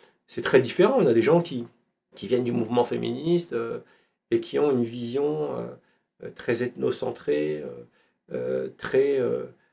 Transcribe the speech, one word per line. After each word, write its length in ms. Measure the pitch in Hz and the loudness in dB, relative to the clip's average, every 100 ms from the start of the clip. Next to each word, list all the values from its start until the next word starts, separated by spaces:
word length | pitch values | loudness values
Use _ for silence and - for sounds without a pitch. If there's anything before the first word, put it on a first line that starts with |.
| _ _ - | _ _ -16
c'est 160 | - | -8
très 180 | - 135 | 2 4
différent. 360 | 120 - 202 269 | 4 4 4 4
On 80 | 151 | 4
a 60 | |
des 100 | 113 | 6
gens 200 | 113 170 | 6 4
qui, 240 | 165 127 113 _ _ _ _ | 2 -6 -8 _ _ _ _
qui 120 | - 101 | -14 -2
viennent 180 | 123 | 0
du 80 | 123 | 0
mouvement 320 | 120 110 123 | -2 0 0
féministe, 680 | 120 120 117 123 160 170 - | 0 0 -4 -4 0 0 0
euh, 280 | 117 117 120 - _ _ _ - | -4 -4 -8 -12 _ _ _ -4
et 100 | 117 | -2
qui 180 | - 139 | 0 0
ont 120 | 147 | 2
une 140 | 127 | 2
vision, 720 | 117 120 117 131 147 151 147 123 | 0 -4 -4 -2 -2 -2 -4 -6
euh, 100 | 117 123 _ _ _ _ | -8 -12 _ _ _ _
euh, 60 | - | -16
très 280 | - - 117 | -8 -2 -2
ethnocentrée, 1000 | 123 - 127 - 123 - - 73 76 76 | -2 -2 -4 -2 -6 -6 -2 -2 -2 -4
euh, 60 | 64 60 62 _ _ _ - | -8 -14 -18 _ _ _ -12
euh, 360 | 65 - - 65 - | -6 -4 -4 -6 -8
très, 400 | - 131 139 135 | 0 2 4 2
euh, 260 | 120 - 127 - _ | 0 -2 -6 -16 _